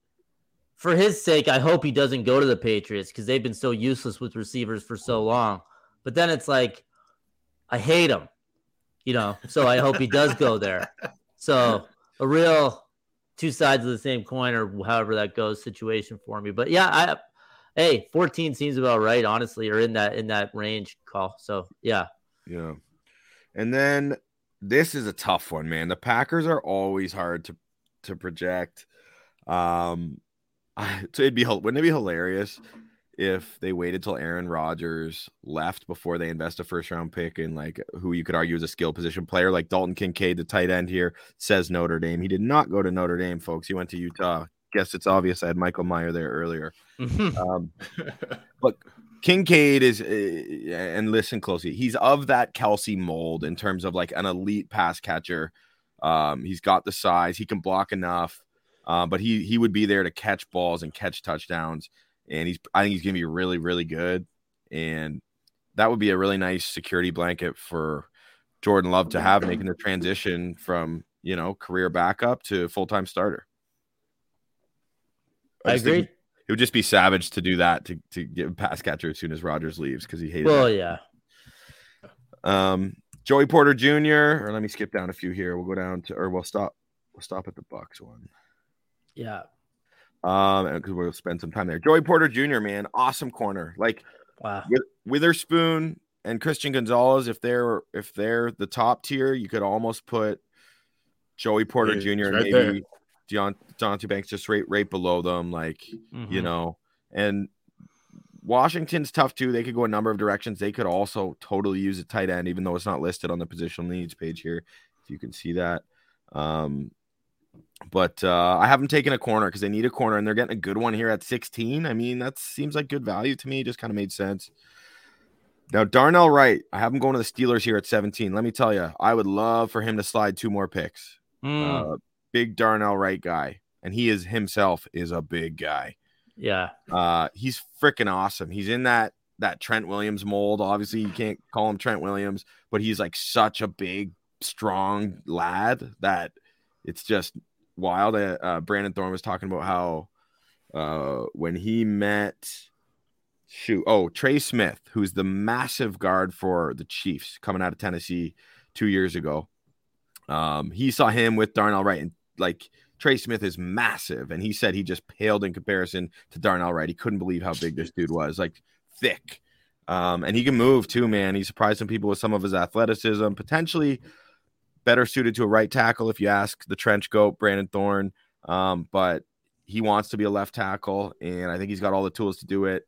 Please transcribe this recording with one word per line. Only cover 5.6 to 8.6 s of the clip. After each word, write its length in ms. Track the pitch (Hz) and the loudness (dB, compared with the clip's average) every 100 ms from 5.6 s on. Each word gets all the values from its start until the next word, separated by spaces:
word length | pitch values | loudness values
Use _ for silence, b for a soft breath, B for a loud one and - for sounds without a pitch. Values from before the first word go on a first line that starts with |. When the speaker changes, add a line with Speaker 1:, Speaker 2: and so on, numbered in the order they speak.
| _ b b b | _ b b b
Speaker 1:
But 100 | 131 | -4
then 160 | 127 170 | 0 2
it's 160 | 147 - | 0 0
like, 360 | 135 123 - _ _ _ _ _ _ _ _ - | 0 0 -4 _ _ _ _ _ _ _ _ -6
I 100 | 120 | -4
hate 320 | 113 170 165 | 4 4 6
him, 180 | 98 76 _ _ _ | 2 -2 _ _ _